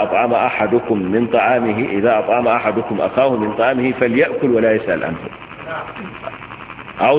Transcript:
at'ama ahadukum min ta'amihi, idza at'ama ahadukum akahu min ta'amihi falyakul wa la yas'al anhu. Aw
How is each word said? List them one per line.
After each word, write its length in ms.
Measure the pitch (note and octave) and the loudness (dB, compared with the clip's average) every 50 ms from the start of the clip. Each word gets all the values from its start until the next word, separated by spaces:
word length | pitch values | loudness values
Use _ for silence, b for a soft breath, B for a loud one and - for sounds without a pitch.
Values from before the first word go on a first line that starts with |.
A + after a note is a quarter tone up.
at'ama 360 | G#2 - - G2+ A#2+ A#2+ A#2+ | 2 2 2 2 2 2 2
ahadukum 600 | G#2 A2+ B2 - - A2 G2+ A#2 A#2+ - - A2+ G2+ F#2 F2+ | 2 2 0 0 0 0 2 2 0 2 0 -2 -2 0 0
min 160 | G2+ A2+ A#2+ | 0 0 2
ta'amihi, 680 | A2+ A#2 A#2 G2 A2 B2+ A#2+ A#2 A2+ G#2 G#2+ C3 - G2 | 2 2 2 4 4 2 2 2 0 0 -2 -2 -2 0
idza 200 | G2+ G2+ - A2 | 2 2 4 2
at'ama 340 | G#2+ G#2 - A2 B2 A#2+ A#2 A2+ | 2 2 2 2 2 2 2 2
ahadukum 420 | A#2+ - A2 G2 A2+ A2+ - A2 G2 | 2 0 0 -2 -2 -2 -2 -2 -2
akahu 360 | D2+ G2 - B2+ C3+ C#3 B2+ | -2 0 2 2 2 2 2
min 160 | A2 G#2+ G#2+ G#2+ | 0 0 -2 0
ta'amihi 380 | A2+ A2+ B2+ C3+ B2+ B2 C3 A#2+ | 0 2 2 2 2 0 0 0
falyakul 600 | B2 C3 A#2+ A2+ C3 E3 - - - D3 C3 A#2+ | 0 0 2 4 2 2 2 0 0 2 2 4
wa 80 | A2+ | 4
la 100 | A#2 A2+ A2 | 4 4 2
yas'al 300 | G#2 - G2 F2 D#2 - | 2 0 -2 -2 -2 -2
anhu. 240 | D#2 E2 - - - - - - - - - - - - - - - - A3+ G3+ - - - - - - - - - - - - - - - - - - - | -4 -6 -8 -10 -12 -14 -16 -18 -18 -18 -16 -12 -10 -10 -10 -10 -12 -14 -14 -14 -14 -14 -14 -14 -14 -14 -14 -16 -18 -16 -16 -16 -16 -16 -16 -16 -14 -4 0
Aw 160 | - B2+ C#3+ | 2 2 2